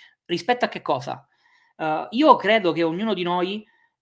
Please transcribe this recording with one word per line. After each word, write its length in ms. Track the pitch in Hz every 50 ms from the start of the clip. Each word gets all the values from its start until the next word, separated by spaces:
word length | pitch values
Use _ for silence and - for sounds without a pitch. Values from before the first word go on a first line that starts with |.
| - - _ _ _
rispetto 400 | - 175 165 - - 247 247 240
a 40 | -
che 140 | - 180
cosa? 420 | - - 143 127 131 139 127 - - _ _ _ _ _ _ _ _ _ _
Eh, 300 | - 160 156 156 160 - -
io 260 | 214 247 311 302 247
credo 360 | - - 196 220 226 185 170
che 100 | 151 165
ognuno 320 | 170 160 165 185 220 226 202
di 80 | 180
noi, 420 | 175 175 175 180 180 190 202 214 214 _ _ _ _ _ _ _